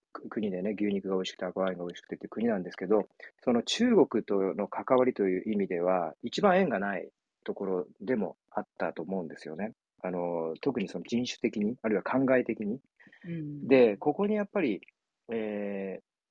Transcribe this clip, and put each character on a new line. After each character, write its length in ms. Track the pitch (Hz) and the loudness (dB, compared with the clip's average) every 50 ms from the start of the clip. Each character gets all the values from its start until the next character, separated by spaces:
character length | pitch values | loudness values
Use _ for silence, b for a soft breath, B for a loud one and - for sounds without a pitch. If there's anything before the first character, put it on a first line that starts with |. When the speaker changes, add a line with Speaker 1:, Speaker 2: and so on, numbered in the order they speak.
| _ _ | _ _
Speaker 1:
く-、 100 | _ - - - | _ -16 -14 -8
国 220 | - 110 104 101 | -6 -4 -4 -2
で 100 | 92 90 | -2 -2
ね、 120 | 95 107 101 | -2 -4 -2
牛 80 | 95 104 | 0 0
肉 240 | 101 98 98 95 95 | 0 0 -2 -2 -2
が 60 | 95 | -2
美 60 | 92 | -2
味 40 | 92 | -2
し 40 | - - | -4 -6
く 40 | |
て、 80 | - 92 | -8 -8
赤 140 | 90 - 95 | -6 -2 -2
ワ 120 | 95 95 | -2 -2
イ 40 | 90 | -2
ン 20 | |
が 80 | 87 87 | -4 -8
美 60 | 87 | -8
味 60 | 85 | -10
し 40 | - | -12
く 60 | - | -10
て 80 | - 90 | -12 -12
っ 20 | |
て 80 | - - | -10 -10
い 20 | |
う 20 | - | -10
国 180 | - 110 113 | -4 -2 0
な 100 | 117 107 | 0 0
ん 60 | 95 87 | 0 -4
で 80 | 87 | -6
す 40 | - | -8
け 120 | - 95 | -8 2
ど、 200 | 87 110 104 92 - _ B B B B _ - | 4 4 4 4 0 _ B B B B _ 0
そ 100 | 131 120 | 2 2
の 100 | 117 - | 2 2
中 260 | - - - 233 254 226 180 131 | 0 0 2 4 6 8 6 6
国 180 | - - 107 - | 6 4 -2 0
と 120 | - 101 98 95 92 - | 2 0 2 2 0 0
の 120 | 101 101 | -2 -4
関 300 | - - - 104 - 131 | -4 -4 -8 0 2 4
わ 80 | 127 127 | 4 4
り 80 | 127 - | 4 2
と 140 | - 101 | 2 2
い 220 | 95 92 92 - 110 | 2 2 0 -2 -2
う 20 | |
意 60 | 107 | 0
味 100 | 101 95 | 0 0
で 120 | 87 92 85 | 0 0 0
は、 340 | 87 90 92 90 85 78 - _ - | 2 2 2 2 0 -2 -6 _ -10
一 180 | 117 - - | -6 -2 2
番 160 | 196 196 180 | 4 6 6
縁 120 | 190 190 151 | 6 4 2
が 100 | 113 95 | 2 0
な 180 | 101 101 98 | -2 -2 -4
い 120 | 85 82 - _ _ _ _ _ _ - | -4 -8 -10 _ _ _ _ _ _ -8
と 100 | 107 98 | -8 -6
こ 120 | - 101 | -4 -2
ろ 220 | 95 92 90 - - - _ | -2 -2 -2 -2 -6 -12 _
で 140 | 104 113 127 | -4 -2 0
も 220 | 107 95 82 - _ _ _ | 0 -2 -4 -6 _ _ _
あ 100 | - 107 | -8 -8
っ 60 | - _ _ | -8 _ _
た 160 | - 95 82 - | -4 -4 -4 -4
と 100 | 85 80 | -6 -6
思 180 | 85 95 95 | -4 -4 -4
う 20 | 82 | -4
ん 40 | |
で 100 | 73 - | -6 -10
す 100 | - - | -12 -12
よ 80 | 73 78 | -12 -8
ね。 180 | 85 101 117 - _ _ _ _ _ | -6 -6 -8 -8 _ _ _ _ _
あ 100 | - 92 | -6 -4
の、 440 | 90 87 87 87 85 85 80 80 80 - | -4 -2 -2 -2 -2 -2 -2 -4 -6 -2
特 180 | - 143 127 120 | -2 -2 -2 0
に 80 | 98 | -4
そ 120 | - - 90 | -4 -6 -10
の 60 | 82 | -6
人 160 | - 117 117 123 | -2 -2 -2 -2
種 120 | - - - | -2 -6 -2
的 200 | - 110 - 107 | -4 -2 -2 0
に、 160 | 104 110 127 - | -2 -2 -2 -2
あ 60 | - | -2
る 80 | 117 104 | 0 0
い 20 | |
は 60 | 90 - | 0 0
考 320 | - - 131 135 127 131 | 0 0 0 2 4 4
え 80 | 123 - | 2 2
的 180 | - 110 - | 0 -4 -4
に。 180 | 107 101 117 139 _ _ _ B B B B B B | -4 -4 -4 -6 _ _ _ B B B B B B
Speaker 2:
う 40 | 170 | -10
ん。 380 | 170 160 151 147 147 143 139 | -8 -8 -6 -8 -8 -8 2
Speaker 1:
で、 300 | 117 135 127 120 110 101 | 6 8 8 8 8 6
こ 160 | - - 147 147 | 2 0 -2 0
こ 140 | - 202 | 2 0
に 80 | 208 214 | 0 2
や 80 | 208 202 | 0 -2
っ 60 | - | -2
ぱ 100 | - 208 | 0 0
り、 200 | 165 120 92 - - _ _ _ _ _ _ _ _ - | 0 0 0 -2 -6 _ _ _ _ _ _ _ _ -6
え 680 | 117 113 110 107 104 104 101 101 101 98 98 95 92 - | -4 -4 -2 -2 -4 -4 -4 -4 -4 -4 -6 -6 -8 -10
ー、 40 | _ _ _ _ _ _ | _ _ _ _ _ _